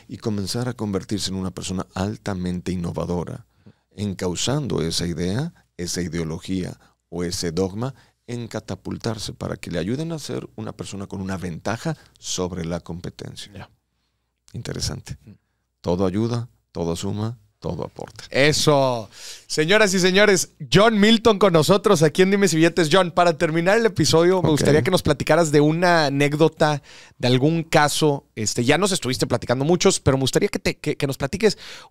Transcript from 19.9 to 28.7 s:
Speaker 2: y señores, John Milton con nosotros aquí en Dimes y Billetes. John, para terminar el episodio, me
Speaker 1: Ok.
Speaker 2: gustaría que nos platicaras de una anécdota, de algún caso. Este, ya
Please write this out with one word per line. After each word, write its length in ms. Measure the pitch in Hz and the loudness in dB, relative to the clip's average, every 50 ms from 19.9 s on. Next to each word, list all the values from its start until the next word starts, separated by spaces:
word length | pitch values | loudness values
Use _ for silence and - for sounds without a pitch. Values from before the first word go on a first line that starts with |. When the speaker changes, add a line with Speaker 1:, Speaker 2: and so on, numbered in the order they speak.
| 180 | 4
Speaker 2:
y 40 | 190 | 2
señores, 540 | 175 185 180 190 208 208 196 175 - - _ _ 156 123 - | 2 4 4 6 6 6 4 2 0 -4 _ _ -4 2 4
John 260 | 180 208 233 226 208 | 6 6 6 6 6
Milton 380 | 196 214 226 220 - 226 214 190 | 6 6 6 6 6 4 4 6
con 140 | 208 196 170 | 4 4 6
nosotros 500 | 160 147 151 190 208 202 214 202 147 156 | 4 6 6 4 4 4 4 4 6 4
aquí 200 | 156 147 - 185 | 4 4 4 4
en 80 | 190 | 4
Dimes 220 | 196 202 196 190 165 | 4 4 4 2 4
y 40 | |
Billetes. 320 | 160 160 170 165 - 175 151 151 | 4 4 4 4 2 2 4 4
John, 200 | 190 185 175 - | 4 2 2 2
para 260 | - 175 175 165 135 | 4 4 4 4 2
terminar 400 | 175 160 156 170 170 180 202 233 | 0 0 0 0 2 2 2 2
el 80 | 233 | 2
episodio, 560 | 220 - - 165 120 - 160 170 175 190 185 170 | 0 0 0 2 4 4 4 4 4 4 2 2
me 60 | 156 | 2
Speaker 1:
Ok. 40 | 156 | 2
Speaker 2:
gustaría 300 | 139 - - 143 156 123 | 2 4 4 4 4 2
que 80 | 185 | 2
nos 120 | 185 170 - | 0 0 0
platicaras 480 | - 147 - - - 156 165 175 151 143 | 0 -2 -2 0 2 2 4 4 4 4
de 80 | 151 | 4
una 460 | 147 151 160 165 180 180 175 165 156 | 4 4 2 2 2 4 4 4 2
anécdota, 760 | 139 139 139 143 143 147 151 156 156 - - 165 151 151 143 - - - - - - _ - | 2 2 2 2 2 2 2 2 2 4 2 0 0 0 -2 -6 -12 -20 -20 -20 -20 _ -4
de 100 | - 123 | 0 2
algún 340 | 127 131 127 151 165 165 160 | 2 4 4 2 2 0 -2
caso. 640 | 160 - 160 147 147 - - 156 151 143 135 - _ _ | 2 2 2 4 2 2 2 2 2 0 0 -6 _ _
Este, 280 | - 110 104 - - 123 | -6 -6 -4 -2 0 2
ya 140 | 117 | 2